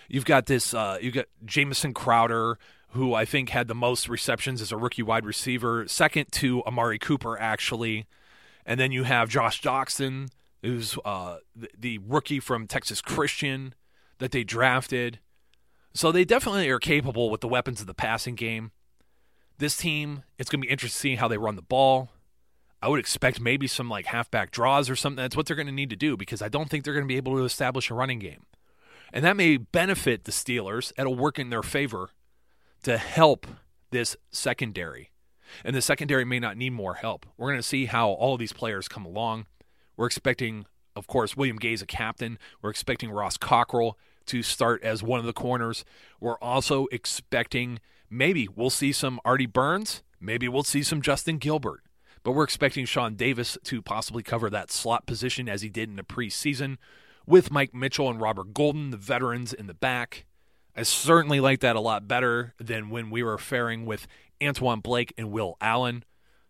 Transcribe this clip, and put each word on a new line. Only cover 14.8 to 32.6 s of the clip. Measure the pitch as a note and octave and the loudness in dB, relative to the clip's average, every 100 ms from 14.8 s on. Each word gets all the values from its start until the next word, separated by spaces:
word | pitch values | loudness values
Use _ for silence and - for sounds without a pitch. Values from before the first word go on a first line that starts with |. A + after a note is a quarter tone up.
| - B2+ A#2+ A#2 _ _ _ _ _ _ _ | 0 -2 -4 -6 _ _ _ _ _ _ _
So | - D#3+ | 0 4
they | F3 F3+ | 6 6
definitely | A#3+ B3 G3+ D#3+ | 6 4 2 2
are | B2 | 2
capable | D3+ D3 C3+ A#2 A#2 | 4 2 2 0 0
with | G#2+ | 0
the | A#2 | 0
weapons | B2 B2+ A#2 | 0 0 -4
of | G2 | -8
the | |
passing | F#2+ A2 A2+ - A#2 | -4 -2 -2 -4 -6
game. | A2+ A2+ A2 _ _ _ _ _ _ _ _ - | -4 -6 -8 _ _ _ _ _ _ _ _ -4
This | D3 - | -2 0
team, | F3 D3+ D3 C#3+ - - | 0 -2 -4 -8 -12 -12
it's | B2+ | -4
gonna | C#3 | -2
be | B2+ | 0
interesting | C3+ A#2+ - C#3+ | -2 -2 -2 0
to | B2 | 2
see | |
how | A#2 | 2
they | A2 | 2
run | A2 G2+ | -2 -4
the | |
ball. | - B2+ C3+ C3 B2+ - _ _ _ _ _ - | 0 4 6 6 2 -12 _ _ _ _ _ -6
I | D3+ | 0
would | D3 | 0
expect | - - B2+ A2+ | 0 2 2 2
maybe | A#2+ C#3 C3+ | 0 2 0
some, | - A#2+ | -4 -4
like, | G#2 F2+ | -6 -4
halfback | A#2 A#2 A#2 F#2+ | -4 -2 0 -2
draws | - A#2+ C#3 C3 | 2 4 4 4
or | C3 | 0
something. | C#3+ C3+ | -2 -2
That's | B2+ D3 | -4 -2
what | D3+ | -2
they're | D3+ | -2
gonna | C#3+ | -4
need | C3+ C#3 | -4 -4
to | G#2 | 0
do | D3+ A#2 | 0 0
because | G2 A2 | -4 -6
I | G#2+ | -2
don't | C#3 D#3 | -2 -2
think | D3+ D3 | -4 -2
they're | |
gonna | C#3+ C#3 | -2 0
be | B2+ | -2
able | C3 C3+ | 0 0
to | |
establish | B2+ - C3 C3 - | 0 0 0 0 -2
a | |
running | A#2 C3 B2 | -2 -2 -4
game. | F#2+ - - _ _ _ _ - - | -8 -14 -20 _ _ _ _ -20 -10
And | - D#3+ | 0 2
that | G3+ | 6
may | E3+ C#3+ | 6 6
benefit | A2+ F3 F#3 F#3+ - A2+ | 4 0 2 2 2 0
the | - | -2
Steelers. | - - A#2+ F#2+ A2 - - | -6 -2 -2 -2 -4 -6 -4
It'll | C3+ B2+ | -2 0
work | C#3+ D3 | 0 0
in | B2 | -4
their | A#2 | -4
favor | G#2 C#3+ C#3+ G#2+ F#2 _ _ _ _ _ | -2 -2 -2 -4 -10 _ _ _ _ _